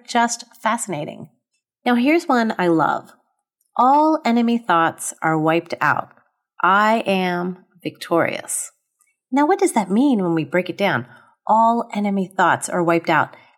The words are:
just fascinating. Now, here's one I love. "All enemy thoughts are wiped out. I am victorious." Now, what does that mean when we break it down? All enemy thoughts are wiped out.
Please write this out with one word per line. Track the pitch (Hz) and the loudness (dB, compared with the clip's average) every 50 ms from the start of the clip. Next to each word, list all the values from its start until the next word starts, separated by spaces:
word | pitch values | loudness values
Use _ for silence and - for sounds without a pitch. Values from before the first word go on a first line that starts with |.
| _ - | _ -4
just | - 240 233 240 240 - - _ _ - | 0 0 0 0 -2 -6 -12 _ _ -6
fascinating. | - 220 214 233 - - 175 147 156 - - - - - _ _ _ _ _ _ _ _ _ _ - | -4 -4 -4 -4 -4 -6 -8 -8 -8 -10 -12 -14 -18 -20 _ _ _ _ _ _ _ _ _ _ -2
Now, | 247 247 | 0 0
here's | 240 240 285 311 339 330 - | 2 2 2 2 2 2 0
one | 262 240 226 220 - - | 0 0 0 0 -2 0
I | 180 175 | 0 2
love. | 170 160 147 - - - - - - _ _ _ _ _ _ _ _ _ _ _ _ | 2 2 2 0 -2 -4 -6 -12 -20 _ _ _ _ _ _ _ _ _ _ _ _
"All | - 240 254 277 294 302 311 311 302 - | 0 2 4 4 4 4 2 0 0 0
enemy | 233 233 240 233 233 233 233 | 0 0 0 2 0 0 -2
thoughts | 233 - 175 165 165 160 160 - - - - - - | 0 0 0 2 2 0 -2 -4 -8 -12 -8 -4 -2
are | 160 160 160 | -2 0 0
wiped | 156 160 160 170 165 - - - | 2 0 0 0 -2 -4 -6 -2
out. | - 147 127 - - - _ _ _ _ _ _ _ _ _ - | 0 0 0 -2 -4 -8 _ _ _ _ _ _ _ _ _ -2
I | - 175 190 202 214 214 226 233 - - | 0 2 2 2 2 2 2 0 0 -2
am | 190 190 185 180 175 175 175 185 180 - - _ _ _ | -2 -2 -2 -2 -2 -4 -4 -6 -8 -10 -16 _ _ _
victorious." | - - - - - - 170 165 143 - - - - - - - - - - _ _ _ _ _ _ _ _ _ _ _ | -12 -12 -12 -12 -6 -2 0 0 0 0 -2 -6 -8 -8 -8 -8 -10 -10 -14 _ _ _ _ _ _ _ _ _ _ _
Now, | 254 269 294 302 | -2 0 2 2
what | 392 392 | 2 2
does | 392 339 - | 0 0 0
that | 240 196 180 | 0 -2 0
mean | 185 220 277 294 254 208 | 0 2 2 2 2 2
when | 185 175 170 | 0 0 0
we | 160 156 | -2 -2
break | 135 - 180 180 180 | -2 -2 -2 -2 -4
it | 165 - | -4 -2
down? | 202 190 151 123 120 - - - - _ _ _ _ - | -2 0 0 0 -2 -6 -12 -20 -20 _ _ _ _ 0
All | 208 220 226 226 233 233 233 233 - | 2 4 4 4 2 0 -4 -6 -6
enemy | 208 208 208 196 196 190 185 | -4 -4 -2 -2 -2 -4 -4
thoughts | - - 180 165 135 - - - | 0 2 2 2 2 2 -2 -4
are | - 180 170 | -4 -2 0
wiped | 165 170 170 165 - | 0 0 0 0 0
out. | 165 151 - - - - - _ _ | 0 0 0 -2 -6 -14 -20 _ _